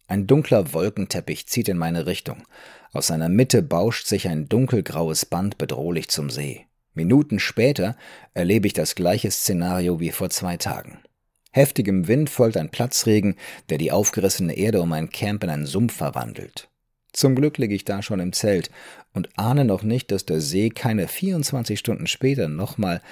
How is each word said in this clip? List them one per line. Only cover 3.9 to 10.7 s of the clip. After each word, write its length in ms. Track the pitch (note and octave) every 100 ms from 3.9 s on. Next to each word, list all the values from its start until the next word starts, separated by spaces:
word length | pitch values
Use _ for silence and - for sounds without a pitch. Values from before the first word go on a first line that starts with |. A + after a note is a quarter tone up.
| - -
sich 220 | G#2 F#2
ein 180 | D#2 C#2+
dunkelgraues 760 | A2 C3 A2+ - D2 D#2+ D#2+
Band 320 | - F2 G2+ -
bedrohlich 520 | D2 B1 D#2+ E2+ -
zum 200 | - C#2+
See. 380 | B1 C#2+ - _ _ _
Minuten 460 | D#2+ E2+ C#3 D3 G2+
später 560 | - - B2+ C#3 F#2+ - - - -
erlebe 340 | - F2+ A2 G2
ich 60 |
das 220 | - D#2
gleiche 360 | - F2 G2+ G2+
Szenario 680 | - - F2+ F2+ F2+ F2+ E2
wie 120 | E2
vor 180 | - F#2
zwei 260 | - F2+ F2
Tagen. 440 | -